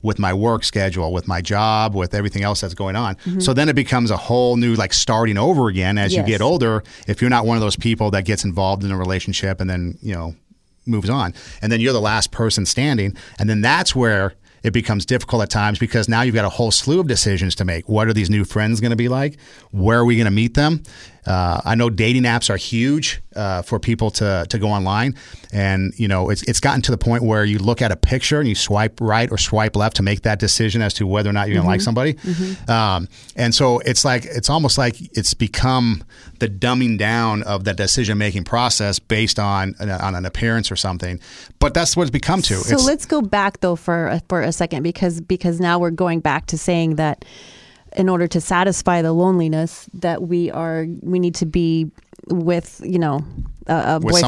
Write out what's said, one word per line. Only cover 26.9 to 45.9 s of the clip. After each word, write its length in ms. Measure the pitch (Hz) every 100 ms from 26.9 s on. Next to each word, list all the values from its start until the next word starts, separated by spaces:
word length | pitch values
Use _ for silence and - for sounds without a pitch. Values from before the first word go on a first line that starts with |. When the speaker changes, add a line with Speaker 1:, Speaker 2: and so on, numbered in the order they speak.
Speaker 1:
the 60 | 117
point 260 | 117 120
where 220 | 117 110
you 140 | 104 104
look 240 | 98 117
at 100 | 113
a 40 | -
picture 440 | - 127 - 151
and 80 | 135
you 60 |
swipe 440 | 101 - 101 110 -
right 320 | 110 107 120
or 60 | 110
swipe 400 | - 107 107 101
left 200 | 107 -
to 60 |
make 200 | 98 101
that 160 | 110 104
decision 420 | 104 - 113 117
as 140 | 107
to 120 | - 98
whether 220 | 104 101
or 60 |
not 140 | 101 101
you're 80 | 92
gonna 120 | 85
like 120 | 95
Speaker 2:
Mm-hmm. 40 |
Speaker 1:
somebody. 300 | 104 117 147
Speaker 2:
Mm-hmm. 560 | 151 180 175 185 190 -
Speaker 1:
Um, 380 | 113 107 92 90 - - -
and 180 | 120
so 260 | 113 135 120
it's 260 | - 120 143
like, 180 | 123
it's 240 | - 120 113
almost 300 | 156 143 -
like 180 | 123 - - -
it's 160 | 101
become 680 | - 110 - 131 131 120 104 - - - -
the 100 | 117
dumbing 480 | 98 123 127 123 107
down 460 | 104 117 113 107
of 220 | 101 101
the 100 | 98
decision-making 720 | 95 98 - 107 104 104 95
process 540 | 85 117 123 - 101 95
based 400 | - 110 110 -
on, 360 | 101 98 95 -
on 340 | 104 92 98
an 100 | 90
appearance 480 | 90 - 117 113 104
or 40 | 95
something. 440 | 98 90 90 90 - - - -
But 160 | 147
that's 200 | 170 165
what 100 | 175
it's 60 | 156
become 300 | 127 - 185
to. 120 | -
Speaker 2:
So 200 | 196 -
Speaker 1:
It's 100 | 285 262
Speaker 2:
let's 180 | 302
go 160 | - 302
back 400 | 202 202 196 -
though 160 | 185 170
for 300 | - 170 156
a, 160 | 160 -
for 100 | 180
a 120 | 131
second 300 | 160 170 147
because, 380 | 165 175 180 165
because 400 | 165 185 180 170
now 180 | 180 175
we're 120 | 175